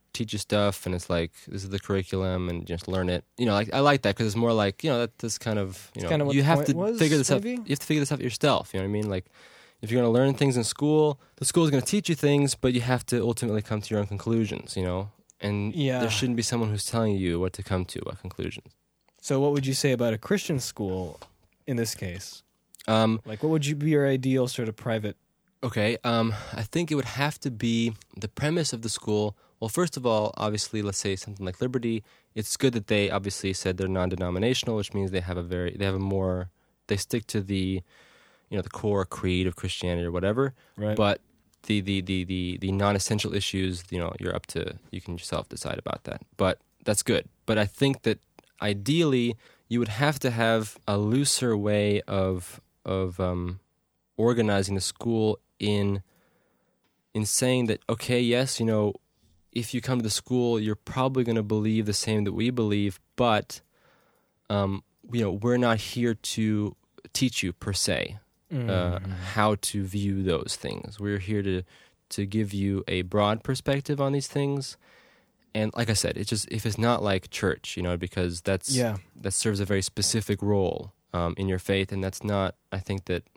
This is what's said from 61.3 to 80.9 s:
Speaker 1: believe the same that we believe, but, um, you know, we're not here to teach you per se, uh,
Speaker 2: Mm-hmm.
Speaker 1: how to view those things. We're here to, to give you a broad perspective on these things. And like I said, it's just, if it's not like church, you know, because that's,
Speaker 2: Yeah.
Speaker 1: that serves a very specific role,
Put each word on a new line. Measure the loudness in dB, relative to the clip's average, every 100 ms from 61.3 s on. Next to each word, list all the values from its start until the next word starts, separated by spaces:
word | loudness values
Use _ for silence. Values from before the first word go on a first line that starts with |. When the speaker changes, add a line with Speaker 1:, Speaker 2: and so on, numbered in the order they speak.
| 2
Speaker 1:
believe | 2 2 2 2 0
the |
same | -2 0 0
that | 0
we | 0 0
believe, | 0 0 2 0 -4 _ 0
but, | 4 4 0 -10 _ _ _ _ _ _ _ _ -4
um, | 0 0 -2 -8 _ -6
you | -2
know, | 0
we're | 0 2 4
not | 4 2
here | 0 -2 0
to | -2 -4 -2 0 0 -2 -6 _ _ -8
teach | 0 0 0
you | -4
per | -4 -4
se, | -2 0 0 -2 -8 _ _ -8
uh, |
Speaker 2:
Mm-hmm. | -4 0 0 0 -2 -4 -8 -4
Speaker 1:
how | 2 2 2
to | -2 -4
view | -4 -2 -2 0
those | 0 0 -2 -6
things. | -6 -8 -10 -8
We're | -4 -4
here | -2 -2
to, | 0 -2 -4 -14 -20 _ -10
to | -6 -2
give | 0 0
you | 0 0 0 0
a | -2
broad | 0 2 4 2
perspective | -2 -2 0 -2 -2 0
on | 0
these | 0 -2
things. | -2 0 -2 -6 -12 _ -20 _ _ _ _ _
And | -2 -2
like | 0 0
I |
said, | 2 0 -2
it's | -2
just, | -4 -4
if | -4
it's | -2 2
not | 2 4
like | 2 0 -2
church, | -2 0 0 -4 -4
you |
know, | -2 -2
because | -4 -2 -2 -2
that's, | -2 -2 0
Speaker 2:
Yeah. | 0 0 -2 -10 -8
Speaker 1:
that | -4
serves | -2 0 0
a |
very | 0 0
specific | 0 -2 0 0 0 0
role, | 2 2 2 -2 -8